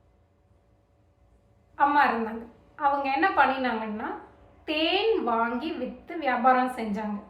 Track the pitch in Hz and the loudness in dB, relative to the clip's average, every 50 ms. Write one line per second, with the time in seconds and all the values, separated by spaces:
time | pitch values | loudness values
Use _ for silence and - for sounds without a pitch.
0 | _ _ _ _ _ _ _ _ _ _ _ _ _ _ _ _ _ _ _ _ | _ _ _ _ _ _ _ _ _ _ _ _ _ _ _ _ _ _ _ _
1 | _ _ _ _ _ _ _ _ _ _ _ _ _ _ - - 285 285 285 285 | _ _ _ _ _ _ _ _ _ _ _ _ _ _ -2 0 2 4 6 4
2 | 269 240 226 226 226 220 226 226 - - - - _ _ _ - 302 277 277 277 | 4 4 2 0 -2 -4 -6 -8 -10 -14 -18 -20 _ _ _ 0 0 2 2 2
3 | 277 269 269 294 349 392 339 330 269 254 262 269 262 247 233 220 220 220 208 214 | 0 -2 0 0 0 2 4 4 4 4 2 0 -2 -2 -2 -4 -4 -6 -8 -8
4 | 247 320 415 - - - - - - - - - - - 311 302 320 330 359 392 | -8 -8 -10 -10 -14 -18 -20 -20 -20 -20 -20 -14 -8 -4 -2 0 0 0 0 2
5 | 415 453 440 359 240 240 233 226 233 233 247 247 294 330 339 262 247 202 - - | 2 2 0 0 0 0 0 0 0 -2 -2 -4 -6 -6 -6 -6 -8 -8 -10 -12
6 | - - 339 339 294 262 247 233 233 262 254 254 254 254 254 - 226 214 202 220 | -14 -12 -10 -4 -2 -2 0 4 4 4 4 4 2 0 -2 -6 -6 -4 -4 -4
7 | 220 208 208 202 - - | -4 -6 -8 -8 -10 -14